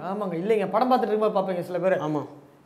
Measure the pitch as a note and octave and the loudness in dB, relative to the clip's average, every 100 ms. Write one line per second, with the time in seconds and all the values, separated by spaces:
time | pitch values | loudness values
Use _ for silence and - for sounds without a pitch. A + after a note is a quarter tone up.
0 | E3+ G#3 G3 E3 G3 A3 F#3+ G#3 B3 B3+ | -6 -4 -4 -2 0 0 2 2 4 2
1 | G#3+ G#3+ G#3+ G3 F#3 F3 E3+ F3 F#3 E3 | 2 2 2 2 -2 -4 -4 -2 0 0
2 | D3+ D3 - - - - | 0 -4 -4 -14 -20 -14